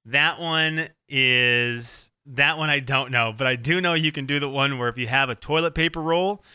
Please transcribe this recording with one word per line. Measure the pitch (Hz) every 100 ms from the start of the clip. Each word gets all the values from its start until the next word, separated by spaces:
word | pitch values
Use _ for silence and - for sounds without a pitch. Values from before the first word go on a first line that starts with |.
| 113
That | 139 156 131
one | 170 160 160 156 160 - _
is, | 139 131 123 123 120 120 120 120 - - _ 147
that | 127 143 160
one | 156
I | 143
don't | 127 135 131
know, | 123 113 110
but | 131
I | 127
do | 120 180
know | 180
you | 165 156
can | 151
do | 135 143
the | 139
one | 135 139 135
where | 120
if | 120
you | 117
have | 131 143
a |
toilet | - - 156 165
paper | 165 165 165
roll, | 160 165 190 208 -